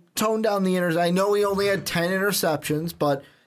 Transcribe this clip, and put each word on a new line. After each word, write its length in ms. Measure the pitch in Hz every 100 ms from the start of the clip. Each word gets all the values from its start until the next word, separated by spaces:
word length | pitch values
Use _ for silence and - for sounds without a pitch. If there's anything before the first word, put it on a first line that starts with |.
| _ -
tone 260 | 220 220
down 220 | 220 202
the 120 | 190 185
inters-, 220 | 175 165
I 100 | 175
know 240 | 180 202
he 100 | 202
only 240 | 202 196 202
had 180 | 196 147
ten 260 | 170 175
interceptions, 840 | 190 202 196 170 147 - 151 165 -
but 260 | 147 139 - _